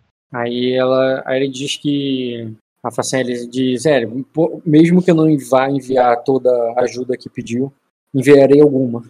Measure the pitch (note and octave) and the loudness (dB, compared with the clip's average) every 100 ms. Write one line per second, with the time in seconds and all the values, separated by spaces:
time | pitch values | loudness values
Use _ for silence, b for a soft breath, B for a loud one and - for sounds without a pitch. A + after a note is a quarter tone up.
0 | _ _ _ B2+ A#2+ A#2+ B2 B2+ B2+ C3 | _ _ _ -8 -6 -4 -2 0 0 0
1 | C3 C3 - C3 C#3 B2+ C#3+ - D3 C#3+ | 0 -2 -4 -4 -4 -6 -10 -8 -4 -4
2 | C#3 C3 B2 A#2 A2+ A2 _ _ A#2 B2 | -4 -4 -6 -8 -12 -14 _ _ -8 -6
3 | - C3+ B2 B2 A#2+ B2 B2+ B2 D3+ C#3 | -4 -4 -4 -6 -8 -4 -2 -2 0 0
4 | A2 B2 - D3+ E3+ - F3 D3+ E3+ F3+ | -2 -8 -8 -4 -4 -4 0 4 4 4
5 | F3+ D#3+ D#3 D3 B2 C3 C3+ C#3 B2+ B2+ | 2 2 2 0 0 0 0 -2 -2 0
6 | B2 A#2+ - C3 B2 B2 A#2 B2 B2 A#2+ | 2 2 0 0 0 0 -2 -2 -4 -4
7 | B2 B2 - - A2+ A#2+ C#3 - _ _ | -8 -8 -10 -14 -8 -6 -6 -10 _ _
8 | _ C3+ B2+ C#3 C3+ C#3+ D3 C3 C3 A#2 | _ -2 4 6 8 6 6 2 -2 -6
9 | A#2 | -12